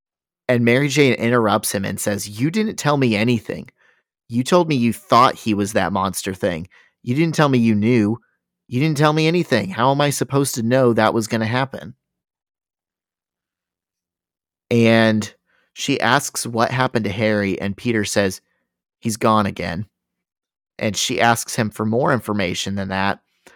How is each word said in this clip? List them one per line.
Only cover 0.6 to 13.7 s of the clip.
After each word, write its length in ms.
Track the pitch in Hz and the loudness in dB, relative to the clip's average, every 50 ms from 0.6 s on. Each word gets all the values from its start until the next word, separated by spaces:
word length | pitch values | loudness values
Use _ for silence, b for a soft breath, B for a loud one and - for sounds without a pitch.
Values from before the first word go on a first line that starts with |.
| 120 | 2
Mary 240 | 117 120 131 143 147 | 2 2 2 2 0
Jane 260 | 131 147 143 131 117 | 2 4 4 4 4
interrupts 580 | - 104 117 123 120 113 104 101 107 - - - | 2 0 0 2 2 2 2 2 0 0 -2 -4
him 100 | 101 98 | -4 -4
and 160 | 101 101 98 | -4 -6 -4
says, 300 | - 104 104 104 101 104 | -4 -4 -4 -4 -6 -10
"You 200 | 104 107 123 160 | -8 -4 -4 -2
didn't 280 | 170 214 214 220 - - | 0 0 -2 -2 -4 -4
tell 180 | - 147 147 | -2 0 0
me 220 | 143 135 120 110 98 | 2 2 2 2 2
anything. 520 | 113 123 123 107 - - - 82 - - _ _ _ _ _ _ _ _ _ _ _ - | 2 2 0 0 -2 -6 -12 -12 -12 -18 _ _ _ _ _ _ _ _ _ _ _ -6
You 140 | 117 120 127 | -4 -4 -2
told 240 | - 185 180 175 160 | 2 2 2 2 2
me 60 | 151 | 0
you 180 | 127 120 117 104 | 2 2 0 0
thought 420 | - - - 123 117 123 135 - | -2 -2 2 4 6 6 4 2
he 180 | - - 113 104 | 0 -2 -2 0
was 200 | 98 101 98 110 | 0 0 0 0
that 180 | 104 95 85 | 0 0 0
monster 420 | 98 95 95 95 90 - - 98 92 | -2 -2 -4 -4 -4 -6 -6 -6 -6
thing. 360 | - - 98 87 80 90 - b b b b b b | -2 -2 -2 -2 -2 -8 -12 b b b b b b
You 140 | - 123 123 | -6 -4 -2
didn't 200 | 147 170 165 151 | 0 0 0 2
tell 140 | - 156 143 | 2 2 4
me 80 | 131 123 | 4 4
you 180 | 117 113 110 | 4 4 2
knew. 420 | 104 104 117 127 120 107 101 117 - _ _ _ _ _ _ _ _ _ - | 2 2 2 2 4 2 2 0 -4 _ _ _ _ _ _ _ _ _ -8
You 100 | 123 123 | -4 -2
didn't 180 | 147 160 156 143 | -2 0 0 2
tell 140 | 151 151 | 2 2
me 160 | 151 160 156 160 | 2 2 2 2
anything. 440 | 170 180 165 - 131 110 95 92 | 2 0 0 0 0 -2 -2 -2
How 200 | 92 110 120 135 | -4 0 0 0
am 80 | 139 143 | 2 2
I 100 | 147 143 | 0 0
supposed 460 | 131 - 139 - 135 135 143 131 - | 0 -2 -4 -2 0 0 0 0 -2
to 80 | 123 113 | -4 -2
know 300 | 113 123 131 131 120 113 | 0 2 4 4 4 4
that 200 | 113 110 107 73 | 4 2 2 2
was 140 | 113 107 104 | 0 -2 -2
gonna 180 | 120 113 110 | -4 -4 -2
happen?" 500 | 107 117 127 135 135 - - - 101 - _ _ _ _ _ _ _ _ _ _ _ _ _ _ _ _ _ _ _ _ _ _ _ _ _ _ _ _ _ _ _ _ _ _ _ | -2 -2 -4 -4 -4 -8 -14 -16 -16 -20 _ _ _ _ _ _ _ _ _ _ _ _ _ _ _ _ _ _ _ _ _ _ _ _ _ _ _ _ _ _ _ _ _ _ _